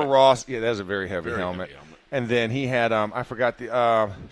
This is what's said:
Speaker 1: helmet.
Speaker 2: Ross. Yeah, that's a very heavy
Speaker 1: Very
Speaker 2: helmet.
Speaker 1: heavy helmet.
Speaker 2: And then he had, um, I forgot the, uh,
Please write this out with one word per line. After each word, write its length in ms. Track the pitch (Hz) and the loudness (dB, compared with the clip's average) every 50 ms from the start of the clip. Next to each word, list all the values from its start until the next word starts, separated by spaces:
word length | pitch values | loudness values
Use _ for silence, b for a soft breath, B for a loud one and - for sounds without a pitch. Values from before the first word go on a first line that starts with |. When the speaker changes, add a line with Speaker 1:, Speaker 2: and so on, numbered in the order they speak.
Speaker 1:
helmet. 80 | 147 139 | 2 4
Speaker 2:
Ross. 380 | 135 135 135 135 131 120 - | 6 6 8 8 6 4 0
Yeah, 120 | - 131 113 | -6 -6 -4
that's 180 | 113 117 117 | -2 -2 -2
a 60 | 101 98 | -2 -4
very 260 | 90 101 98 95 90 | -4 -4 -4 -4 -4
heavy 200 | 98 87 80 87 | -6 -6 -6 -6
Speaker 1:
Very 100 | - 101 | -6 -4
Speaker 2:
helmet. 280 | 90 90 90 90 92 - | -4 -4 -6 -8 -10 -12
Speaker 1:
heavy 40 | 71 | -14
helmet. 260 | 71 71 78 80 - _ _ | -18 -20 -20 -20 -20 _ _
Speaker 2:
And 180 | 143 135 120 113 | -6 -6 -2 0
then 220 | 120 120 117 110 | 0 0 0 0
he 160 | 117 135 135 | -2 -4 -2
had, 240 | 123 127 120 117 113 113 | -2 0 0 0 2 2
um, 180 | 107 107 107 - | 0 -2 -2 -4
I 80 | 123 123 | -8 -8
forgot 340 | - 127 110 127 120 - | -8 -4 -2 -2 -2 -2
the, 160 | - 123 110 117 | -4 -8 -4 -2
uh, 380 | 123 120 117 113 110 107 101 95 - - - | 0 2 4 4 2 2 0 -4 -10 -16 -18